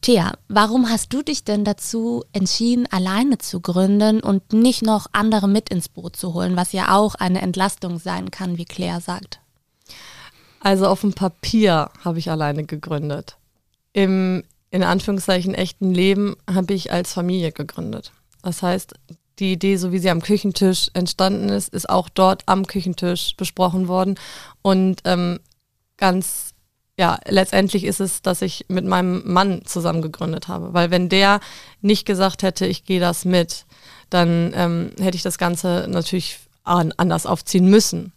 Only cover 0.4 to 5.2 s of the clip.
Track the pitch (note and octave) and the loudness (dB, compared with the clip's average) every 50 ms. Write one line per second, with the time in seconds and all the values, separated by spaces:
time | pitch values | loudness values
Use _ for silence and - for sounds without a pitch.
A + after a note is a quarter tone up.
0.4 | _ _ G#3 G#3 G#3 G#3+ A3 C4 B3 A3+ A#3 G#3+ - - - C4 D4+ - D4+ - | _ _ 2 2 2 4 4 2 2 2 2 -2 -2 -4 -4 -4 -4 -4 -4 -6
1.4 | - - G#3 G#3 G#3 G#3 G#3 - - - - A3+ A3+ A#3 A#3+ A#3+ - _ _ G#3 | -2 -2 -2 0 0 0 -2 -2 -6 -8 -6 -4 -2 -2 -4 -4 -6 _ _ -2
2.4 | F#3+ F#3 - - A3+ A#3 A#3+ A#3+ B3 - - F#3+ F3+ F#3 F#3+ G#3 B3 C#4+ C4 - | -2 0 0 0 2 2 2 2 0 0 -2 -2 -2 0 0 2 2 2 2 0
3.4 | - - - F3+ F3 - F3 F3+ F#3+ F#3+ G3+ G#3 G#3 G#3+ G#3+ A3 - - G3+ F#3+ | -2 -6 -8 -6 -4 -2 0 2 4 4 4 4 4 4 4 2 2 2 0 0
4.4 | _ _ - A3 A#3 B3+ A#3+ - - A3 A3 G#3 F#3+ - _ G#3 | _ _ 2 4 4 4 4 2 0 0 0 0 -2 -2 _ 0